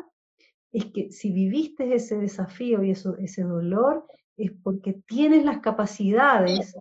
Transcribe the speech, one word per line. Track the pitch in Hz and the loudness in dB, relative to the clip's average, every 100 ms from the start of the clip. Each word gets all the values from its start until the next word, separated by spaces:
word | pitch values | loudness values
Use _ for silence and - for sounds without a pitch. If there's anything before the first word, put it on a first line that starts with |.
| - _ _ _ _ _ _ | -6 _ _ _ _ _ _
es | 226 - | -8 -6
que | 202 - | -6 -8
si | - 214 | -6 -4
viviste | 180 190 269 311 - 254 | 0 0 0 -4 -4 0
ese | 240 226 208 | 0 0 -4
desafío | 202 - 185 - 240 220 | -4 -4 -8 -6 -2 0
y | 196 | 0
eso, | 190 190 - | -2 -4 -6
ese | 196 - | -8 -6
dolor, | 175 170 170 196 269 311 - - _ - | -4 -2 -2 2 2 0 -6 -20 _ -8
es | 202 - | -8 -6
porque | - 196 196 190 - | -6 -4 -4 -8 -6
tienes | 233 302 311 | 0 6 6
las | 285 233 | 4 0
capacidades | 226 214 208 - 196 220 285 233 180 190 190 - | -4 -2 -4 -2 0 4 4 4 2 0 -4 -12